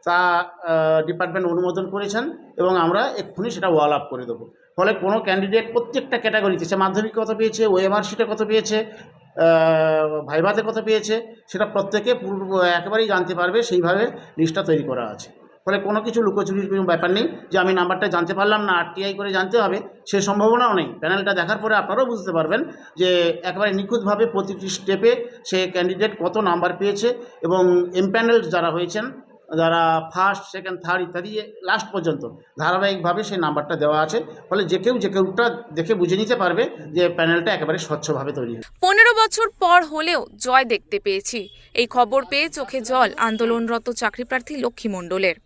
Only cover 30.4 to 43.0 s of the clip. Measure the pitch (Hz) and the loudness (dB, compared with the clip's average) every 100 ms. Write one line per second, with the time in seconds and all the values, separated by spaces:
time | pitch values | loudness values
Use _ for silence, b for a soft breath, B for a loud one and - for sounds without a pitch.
30.4 | - 185 185 180 165 180 175 175 190 214 | -6 -12 -10 -10 -2 -2 -2 -6 -8 -8
31.4 | 214 - 180 208 - 196 165 143 117 - | -10 -12 -2 -2 -2 -4 -2 -4 -6 -14
32.4 | b - 156 185 202 196 170 180 208 202 | b -4 0 2 0 0 -2 -2 -2 -2
33.4 | 160 147 147 160 147 151 156 220 233 B | -2 -2 -4 -2 0 2 0 -2 -6 B
34.4 | - 190 185 185 190 247 190 190 190 190 | -4 -2 0 0 0 0 0 0 0 2
35.4 | 240 240 - 156 165 214 175 185 214 240 | 0 0 -10 -8 -2 0 2 0 0 0
36.4 | 180 175 254 - 156 156 175 175 165 170 | 2 2 -2 -4 -6 0 0 2 2 2
37.4 | 170 190 151 175 - 147 - 139 135 143 | 2 -2 -2 -4 -4 -6 -6 -8 -6 -6
38.4 | 120 117 110 - 370 403 453 440 440 - | -8 -8 -12 -2 2 6 6 6 2 2
39.4 | 453 - 359 349 320 302 320 330 - 202 | -4 0 4 4 4 -4 -2 -2 -4 -10
40.4 | 247 254 254 214 _ 202 202 196 202 240 | 0 2 2 -2 _ -4 -2 -4 -4 -8
41.4 | 196 b b - 240 254 240 262 269 277 | -10 b b -2 -2 2 2 2 0 -2
42.4 | 320 302 254 262 226 254 | -2 -4 -6 -6 -2 2